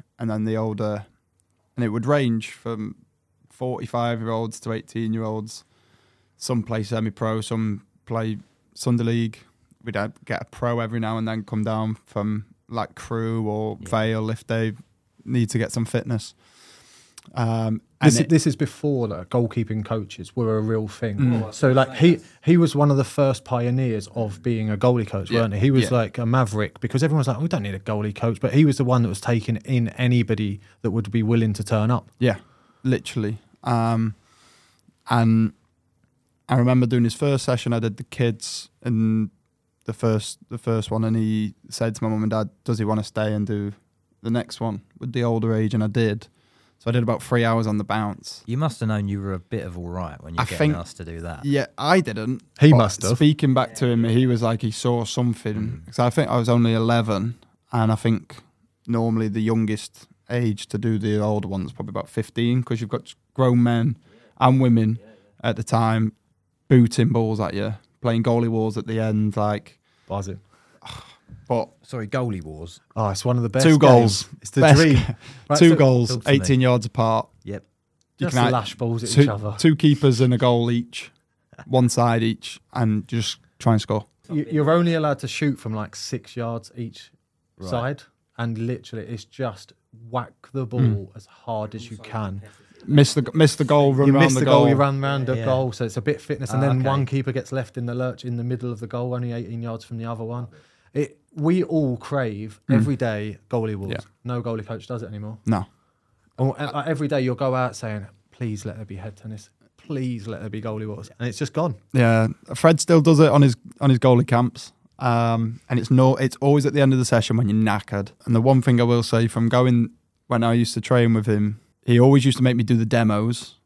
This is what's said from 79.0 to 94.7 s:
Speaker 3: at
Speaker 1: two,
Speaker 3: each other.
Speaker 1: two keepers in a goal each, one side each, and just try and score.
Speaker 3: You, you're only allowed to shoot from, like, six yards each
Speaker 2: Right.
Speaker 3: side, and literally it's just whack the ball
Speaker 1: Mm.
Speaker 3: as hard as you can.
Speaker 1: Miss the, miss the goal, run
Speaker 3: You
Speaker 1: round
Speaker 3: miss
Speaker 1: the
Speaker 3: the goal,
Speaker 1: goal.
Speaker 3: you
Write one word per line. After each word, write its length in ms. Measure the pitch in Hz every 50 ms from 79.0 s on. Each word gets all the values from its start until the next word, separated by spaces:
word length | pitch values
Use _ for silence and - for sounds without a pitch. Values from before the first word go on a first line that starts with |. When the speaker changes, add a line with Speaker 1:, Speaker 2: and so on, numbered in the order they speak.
| 120
Speaker 3:
at 60 | 110
Speaker 1:
two, 120 | - 139 143
Speaker 3:
each 40 |
other. 260 | 135 104 104 104 104 98
Speaker 1:
two 180 | - - 160 151
keepers 460 | - - 151 143 - 151 135 120 113
in 100 | 131 123
a 60 | 123
goal 340 | 110 127 123 120 120 117 120
each, 400 | 120 120 120 - - - - - _ _ _ _ _ _ _ _ _ - -
one 240 | - 127 127 123 117
side 340 | - 127 120 120 117 117 113
each, 360 | 113 110 - - - - - _ _
and 360 | - 127 117 110 107 107 -
just 320 | - 113 113 104 - - - _ _ _ -
try 140 | - 120 113
and 80 | 107
score. 240 | - - 104 104 - _ _ _ _ -
Speaker 3:
You, 140 | 170 151 151 -
you're 220 | 165 151 147 151
only 220 | 165 175 170 170 165
allowed 260 | 160 156 147 143 143
to 80 | -
shoot 320 | 117 - - 156 143 135 -
from, 140 | - 113 110
like, 220 | 107 107 - -
six 400 | - - - 131 117 - - -
yards 340 | 123 117 117 117 113 - - -
each 340 | 123 117 113 - - - - _ _ _ _ _ _ _ _ _
Speaker 2:
Right. 120 | - 95 90
Speaker 3:
side, 340 | 127 117 117 113 101 - - _ _ _ _ _ _
and 200 | - 117 117 113
literally 480 | 110 113 120 123 - - - 113 110 -
it's 200 | - 117 101 -
just 480 | _ _ - 131 117 101 - - - _ _ _ _ - 110 117 113
whack 240 | 120 123 120 - - _ - - -
the 120 | 139 127
ball 140 | 107 123 127
Speaker 1:
Mm. 260 | 135 113 107 101 95 92 -
Speaker 3:
as 100 | 104 -
hard 500 | _ _ _ _ 120 113 107 107 98 113
as 160 | 110 120 120
you 60 | 113
can. 440 | 107 - - 120 113 107 95 95 98 98 - - _ _ _ _ - -
Speaker 1:
Miss 260 | - 143 143 139 - -
the, 160 | 147 120 - -
miss 220 | 160 156 143 -
the 80 | - 147
goal, 280 | 120 147 147 139 139 131
run 140 | 135 139
Speaker 3:
You 60 | 139 135
Speaker 1:
round 120 | 143 165
Speaker 3:
miss 80 | 143 131
Speaker 1:
the 40 | 131
Speaker 3:
the 40 | -
goal, 140 | 131 127 123
Speaker 1:
goal. 80 | 120
Speaker 3:
you 60 | 120